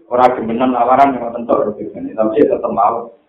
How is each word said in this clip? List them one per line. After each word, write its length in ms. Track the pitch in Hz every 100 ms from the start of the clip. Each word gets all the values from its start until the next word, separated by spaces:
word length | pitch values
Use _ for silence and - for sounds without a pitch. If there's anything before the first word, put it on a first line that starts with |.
| -
ora 240 | 123 135 -
gemenan 320 | 113 117 131
lawaran 400 | 123 120 131 139
yang 240 | 123 117 120
ngoten 80 |
tok 320 | 117 104 104 -
begini. 400 | - - - 110
Tapi 240 | 110 143
ya 80 | -
tetep 240 | 98 -
mau. 400 | 95 101 - - -